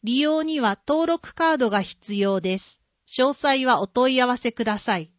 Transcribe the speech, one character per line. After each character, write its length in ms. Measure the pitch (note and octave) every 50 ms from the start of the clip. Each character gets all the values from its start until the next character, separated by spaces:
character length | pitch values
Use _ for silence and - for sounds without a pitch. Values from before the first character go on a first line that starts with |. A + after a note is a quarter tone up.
| -
利 160 | G#3+ A#3+ C4+
用 240 | D4 D4+ D#4 D#4 D#4
に 160 | D#4+ D#4+ D4
は 180 | B3 G#3+ G3 - _
登 200 | - D4 D#4 E4
録 260 | E4 E4+ E4 - - -
カ 200 | - E4 E4 D#4+
ー 40 |
ド 140 | C#4 B3+ A3+
が 100 | G3 G3+
必 320 | F#3+ - - _ - - G#3
要 280 | G3+ G3 G3 G3 F#3+
で 180 | E3+ F#3 F#3 F#3+
す。 200 | - - - _ _ _ _ _ _
詳 260 | _ - - B3+ C#4 C#4+
細 320 | - - C#4+ C4+ C4+ C4
は 160 | B3+ A#3+ -
お 60 | G3
問 280 | - _ A#3+ B3 C4 C4
い 60 | B3+
合 60 | B3
わ 100 | B3 B3
せ 140 | B3 - A#3+
く 120 | A#3 - A#3
だ 120 | A3 G#3
さ 220 | G#3 - - G#3 F3+
い。 100 | D#3+ D#3+ _